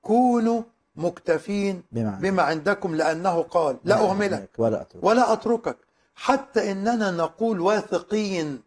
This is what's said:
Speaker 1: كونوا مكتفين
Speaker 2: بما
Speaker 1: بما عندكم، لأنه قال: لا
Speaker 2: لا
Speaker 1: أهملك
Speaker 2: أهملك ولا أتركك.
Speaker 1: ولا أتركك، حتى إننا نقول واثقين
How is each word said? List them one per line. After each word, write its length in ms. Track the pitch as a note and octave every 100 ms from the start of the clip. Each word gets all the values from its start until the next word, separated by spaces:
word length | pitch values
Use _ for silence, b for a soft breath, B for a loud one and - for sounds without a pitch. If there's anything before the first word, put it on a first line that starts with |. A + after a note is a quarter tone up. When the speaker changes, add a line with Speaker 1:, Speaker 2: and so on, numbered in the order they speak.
Speaker 1:
كونوا 600 | - A3+ B3+ A#3+ A3+ A#3 A3+ _ _ -
مكتفين 880 | E3+ E3+ - D#3+ - G3+ G3+ F#3 -
Speaker 2:
بما 260 | A#2 A2 G2
Speaker 1:
بما 220 | F#3 F#3+
عندكم، 520 | D3 D#3+ D3+ G3+ F3 D#3
لأنه 460 | D#3 D#3+ F#3+ E3+
قال: 360 | E3 F3 D#3 B2+
لا 120 | E3 G#3+
Speaker 2:
لا 140 | G#3+
Speaker 1:
أهملك 240 | G3 G3+
Speaker 2:
أهملك 160 | A2 F#2+ -
ولا 240 | A2+ G#2+
أتركك. 220 | - F2
Speaker 1:
ولا 300 | F3+ A#3 A#3
أتركك، 440 | A3+ A3+ A#3 F3 B2 _ _ _ -
حتى 560 | - C4+ C4+ A3+ G#3
إننا 400 | G3 G3+ A#3 G#3
نقول 480 | E3+ E3 - A3+ G#3
واثقين 1000 | F3 G#3+ - F3 - G#3+ G#3+ F#3 D#3 C3